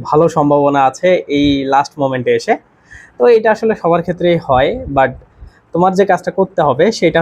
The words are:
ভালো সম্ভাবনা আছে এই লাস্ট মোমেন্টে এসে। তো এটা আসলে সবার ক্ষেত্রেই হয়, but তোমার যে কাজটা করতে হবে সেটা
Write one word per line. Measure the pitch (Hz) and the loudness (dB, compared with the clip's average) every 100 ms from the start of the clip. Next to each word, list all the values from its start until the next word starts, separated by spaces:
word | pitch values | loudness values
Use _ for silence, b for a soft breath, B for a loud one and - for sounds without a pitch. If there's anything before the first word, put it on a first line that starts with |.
| 120 | 0
ভালো | 151 165 165 | 0 2 2
সম্ভাবনা | 147 147 143 143 131 | 0 2 2 2 0
আছে | - 180 180 - 143 | 0 0 0 0 -2
এই | 143 139 135 | 0 -2 0
লাস্ট | 135 143 151 | -2 -2 -4
মোমেন্টে | 135 127 123 117 | -4 -2 -2 -2
এসে। | - 269 _ _ B B B - | 0 -4 _ _ B B B -2
তো | 240 226 | 2 4
এটা | 220 214 | 2 0
আসলে | 226 208 | -2 -2
সবার | 170 170 170 | 0 -2 -2
ক্ষেত্রেই | 170 175 165 - | -2 0 0 0
হয়, | 127 147 247 247 139 | 0 0 -2 -4 -2
but | 131 - _ b b b _ | -2 -2 _ b b b _
তোমার | 170 185 185 | -2 0 2
যে | 196 | 0
কাজটা | 180 - 180 | 0 -2 -4
করতে | 190 - 151 | -4 0 0
হবে | 131 196 226 | 2 0 2
সেটা | 170 165 | 0 2